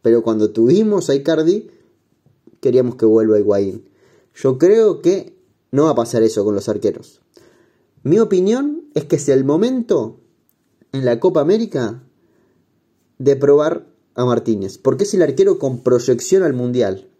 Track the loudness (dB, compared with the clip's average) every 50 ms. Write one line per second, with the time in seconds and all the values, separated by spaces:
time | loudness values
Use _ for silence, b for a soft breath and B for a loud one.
0 | _ 2 2 2 2 0 -2 0 -2 -2 0 2 2 2 4 2 2 0 0 -2
1 | -2 -2 -2 -2 0 -2 -2 0 0 0 -2 -2 -4 b b b b b b b
2 | b _ _ _ _ _ _ _ _ -20 _ _ -4 0 0 0 0 0 -4 0
3 | 0 2 2 4 2 2 2 2 2 0 0 0 -2 -4 -6 -12 -18 b b b
4 | b b b b b b b -4 -2 -2 0 2 2 2 4 4 2 2 0 0
5 | 0 0 0 0 -4 -12 _ _ _ _ _ _ _ _ -2 0 2 2 2 0
6 | -2 -2 0 0 0 2 0 0 -2 -2 -2 -4 -4 -4 -6 -2 -2 -4 -4 -4
7 | -14 -20 _ _ _ _ b b b b b b b b b b b b b b
8 | _ 0 2 2 2 2 0 0 0 0 0 -2 -2 -6 -6 -8 -14 _ _ -8
9 | -4 -2 -4 -4 0 0 0 2 2 0 0 0 0 0 -2 -4 -2 -2 -2 -2
10 | -2 -6 -12 _ _ _ _ _ _ _ _ _ _ _ _ _ _ _ -8 -4
11 | -2 -2 -2 0 0 0 0 0 0 0 0 0 -2 -4 -6 -6 -6 -6 -8 -12
12 | -18 _ _ _ _ _ _ _ _ _ _ _ _ _ _ _ _ _ _ _
13 | _ _ _ _ 0 0 2 2 4 4 4 4 4 2 -2 -6 -10 _ _ _
14 | _ _ _ -2 0 0 0 0 0 -2 -2 -2 -4 -8 -12 -2 _ -2 0 0
15 | -2 -2 0 0 0 0 2 0 0 0 0 0 -2 -6 -6 -4 0 0 0 2
16 | 2 0 -2 -2 0 0 0 0 2 0 -2 -2 -4 -4 -2 -2 -2 -2 -4 -8
17 | -12 _ _ _